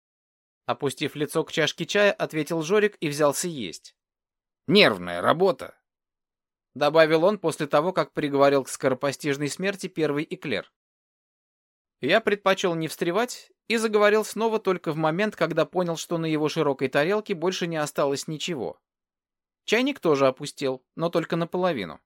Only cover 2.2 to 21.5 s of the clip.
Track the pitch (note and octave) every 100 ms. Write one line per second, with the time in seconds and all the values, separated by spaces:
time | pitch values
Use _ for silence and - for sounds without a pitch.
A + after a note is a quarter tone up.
2.2 | D#3+ D#3 C#3+ E3 D#3 G#3+ G3+ - D#3+ D3
3.2 | D3 - F3+ D3 F#2 - - _ _ _
4.2 | _ _ _ _ - G3+ D#3 F#2+ F2+ F2
5.2 | G#2+ D3+ F#3+ - F2 - _ _ _ _
6.2 | _ _ _ _ _ C3 D3 D#3+ D#3 D#3+
7.2 | F3+ G#3 D#3+ - D3 D3 E3+ F3+ D3 -
8.2 | D3+ C#3 C#3 C#3 B2+ - C3+ B2+ C#3+ -
9.2 | D3+ C#3 D3 - F#3+ F#3+ F#3 - D3 D3
10.2 | - F3 D#3 F#2+ - _ _ _ _ _
11.2 | _ _ _ _ _ _ _ _ B2+ G#3+
12.2 | G#3+ G3+ F#3+ F#3+ F#3 E3 D#3 - F3 F#3
13.2 | A#3+ - - _ - A3+ A3 G#3 G#3 G#3+
14.2 | G#3 G3+ A3+ G#3+ G3 F#3 E3 D3+ D#3 E3
15.2 | G#3+ - E3 D#3+ D3+ F#3 F3 D#3+ - E3
16.2 | D#3+ D3+ D3+ D#3+ D3 C3+ C3 D3 D#3+ G#3+
17.2 | G#3+ F3 F3 F#3 F3 D#3+ D3 - C#3+ C#3
18.2 | - D3+ - D3 E2+ - _ _ _ _
19.2 | _ _ _ _ - G#3+ C4+ C#4 E3+ C#3
20.2 | C3+ C3 D3 - C3+ C3 _ - E3+ E3+
21.2 | E3 E3 E3